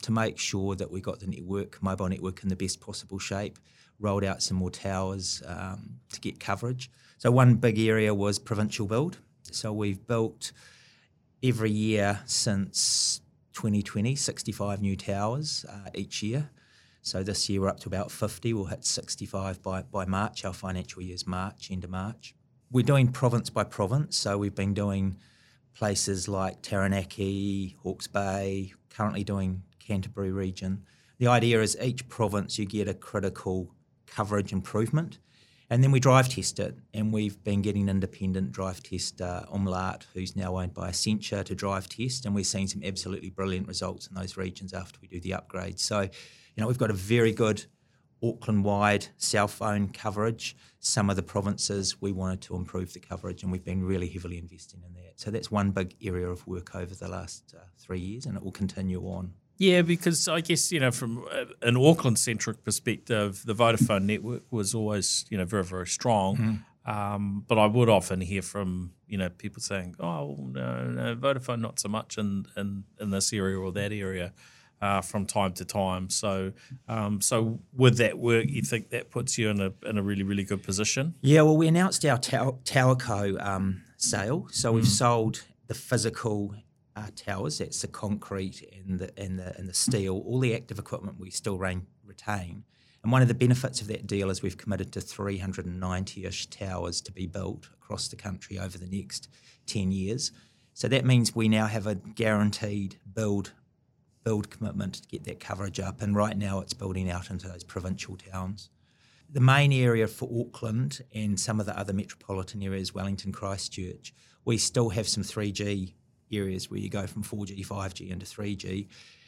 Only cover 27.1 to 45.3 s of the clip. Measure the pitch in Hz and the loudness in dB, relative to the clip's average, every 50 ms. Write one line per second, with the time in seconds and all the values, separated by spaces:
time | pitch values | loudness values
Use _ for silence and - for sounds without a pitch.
27.1 | - - 98 98 98 98 98 101 98 98 95 92 - - - 92 92 - - - | -6 -4 -2 -2 -2 -2 -2 -2 -2 -2 -4 -6 -10 -8 -8 -8 -6 -6 -10 -4
28.1 | - 101 101 98 95 98 98 98 98 98 95 95 - _ _ _ - - 107 107 | -2 -2 0 0 -2 -2 -2 -2 -4 -4 -6 -8 -12 _ _ _ -6 -4 -2 -2
29.1 | - 98 101 101 98 98 95 92 92 92 90 _ _ _ - - 107 95 95 - | -2 -4 -4 -2 -2 -2 0 -2 -2 -4 -8 _ _ _ -6 -4 -2 -2 -2 -6
30.1 | - 101 98 95 92 98 95 95 92 - 95 92 95 101 - _ _ _ _ _ | -6 -6 -4 -4 -2 -2 -4 -4 -6 -6 -4 -4 -4 -4 -6 _ _ _ _ _
31.1 | _ _ 123 120 123 117 117 117 117 110 110 104 - - - 131 127 127 - - | _ _ 6 6 6 6 6 6 6 6 4 2 0 0 -2 -2 -2 -4 -8 -12
32.1 | - - 113 98 101 101 95 - - - 104 95 107 104 101 101 92 - - - | -2 0 0 2 2 0 -2 -2 -2 -4 -4 -2 0 -2 -2 -2 -4 -6 -10 -6
33.1 | - 107 95 95 95 - - 98 92 95 90 92 _ _ _ _ _ _ _ - | -4 -2 -2 -2 -4 -4 -4 -2 -2 -2 -4 -6 _ _ _ _ _ _ _ -10
34.1 | - - 107 101 104 101 98 - 98 95 95 - - 107 110 110 - 151 170 - | -2 -2 0 2 2 0 0 0 -4 -4 -4 -2 0 0 0 2 0 0 0 -2
35.1 | - - _ _ _ _ _ _ _ _ _ _ 120 120 131 135 139 131 120 139 | -10 -18 _ _ _ _ _ _ _ _ _ _ 4 6 6 8 6 8 8 8
36.1 | 127 131 127 127 - - 92 - - - 98 - - - - _ - 107 107 107 | 8 8 8 6 0 -2 -2 -4 -2 -2 -4 -4 -6 -10 -18 _ -4 -2 0 0
37.1 | 110 107 107 104 98 - - 107 101 101 98 107 98 101 98 98 95 95 95 98 | 2 0 0 -2 -4 -4 -2 0 2 2 2 2 2 2 2 2 2 2 0 -2
38.1 | - - 98 95 92 95 95 95 - - 95 95 90 - - - 95 87 - - | -4 -4 -2 -2 0 0 -2 -4 -4 -4 -4 -4 -6 -8 -10 -8 -6 -6 -6 -6
39.1 | - - 92 87 90 90 - - 80 98 98 95 90 90 92 92 - - - - | -6 -6 -6 -4 -4 -6 -6 -6 -2 0 0 0 0 0 -2 -2 -4 -6 -14 -12
40.1 | _ 90 92 92 - 98 95 92 92 92 90 87 - - 90 90 92 - - 107 | _ -8 -6 -4 -4 -4 -4 -2 -2 -2 -2 -4 -4 -6 -6 -4 -2 -2 0 2
41.1 | 107 104 - - 104 101 95 - 101 92 - 98 98 95 92 - - - 113 127 | 0 0 0 -4 -4 -4 -2 -4 -4 -4 -2 -2 -2 -2 -4 -8 -8 -6 -4 -4
42.1 | 127 - - 107 101 101 92 - - 98 95 95 98 101 - 95 98 - - 92 | -4 -4 -2 -2 0 0 0 0 -2 -2 -2 -2 -4 -6 -6 -6 -6 -6 -6 -6
43.1 | 95 - - 92 92 - 95 98 92 92 95 92 95 - 95 92 92 - - - | -8 -8 -8 -10 -6 -4 -2 -2 -2 -2 -4 -4 -6 -6 -6 -6 -8 -10 -14 -12
44.1 | 95 92 95 92 - 95 95 92 92 - 98 92 95 92 90 - - - - - | -10 -8 -8 -8 -6 -6 -6 -6 -6 -8 -12 -10 -10 -10 -10 -10 -16 -20 -20 -14
45.1 | 92 90 87 92 | -12 -8 -6 -4